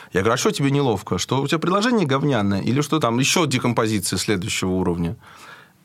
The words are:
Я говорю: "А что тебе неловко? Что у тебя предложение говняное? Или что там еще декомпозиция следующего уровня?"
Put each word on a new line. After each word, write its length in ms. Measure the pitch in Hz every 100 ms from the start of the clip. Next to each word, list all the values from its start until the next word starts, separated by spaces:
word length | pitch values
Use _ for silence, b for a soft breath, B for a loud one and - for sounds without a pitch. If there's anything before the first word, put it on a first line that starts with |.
| B
Я 60 | 87
говорю: 100 | 104
"А 40 | 127
что 120 | 220
тебе 180 | - 139
неловко? 480 | 139 135 98 - 90
Что 240 | - 131
у 40 | 139
тебя 120 | 160
предложение 480 | 170 196 247 226 151
говняное? 560 | 135 151 120 98 101
Или 180 | - 131
что 180 | 147 156
там 200 | 120 117
еще 260 | 135 214
декомпозиция 720 | 156 127 123 117 110 107 - 95
следующего 520 | - 101 95 - 92
уровня?" 460 | 92 90 85 85 - B B B B B B